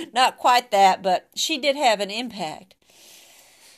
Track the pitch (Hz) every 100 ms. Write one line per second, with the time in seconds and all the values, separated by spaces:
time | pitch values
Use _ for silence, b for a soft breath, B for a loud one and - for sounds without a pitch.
0 | 330 233 254 - 285 247 240 196 196 185
1 | 190 180 - - - 311 285 277 262 202
2 | 196 214 247 196 160 - - _ B B
3 | B B B B B B B